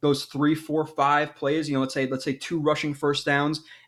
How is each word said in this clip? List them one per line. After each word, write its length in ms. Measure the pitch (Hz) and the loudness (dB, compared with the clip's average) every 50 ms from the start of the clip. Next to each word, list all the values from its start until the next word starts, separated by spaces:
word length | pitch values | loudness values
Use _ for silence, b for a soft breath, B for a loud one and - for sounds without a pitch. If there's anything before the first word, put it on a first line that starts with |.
those 240 | - 147 143 139 - | 2 2 2 2 -2
three, 280 | - - 139 147 147 160 | -6 -4 0 2 2 2
four, 320 | 156 156 - 151 156 156 | 2 0 -2 -2 -2 -2
five 500 | 151 - - 139 139 147 147 151 147 - | -2 0 0 2 4 4 2 2 0 -4
plays. 320 | - - 139 147 160 151 143 | -4 -2 0 0 0 0 0
You 80 | 143 | 0
know, 60 | 135 | 0
let's 120 | 131 131 - | 0 0 0
say, 140 | 143 135 131 | -2 -2 -2
let's 160 | 135 131 - | -2 -4 -4
say 100 | 151 131 | -4 -6
two 260 | 135 - - 170 165 | -6 -6 -6 -4 -2
rushing 340 | 147 151 151 - - 151 143 | 0 0 0 0 -2 -4 -4
first 320 | 139 - 143 143 143 - | -2 0 -2 0 0 0
downs 380 | 151 143 143 143 147 156 156 b b b b b | 0 2 2 2 0 -2 -4 b b b b b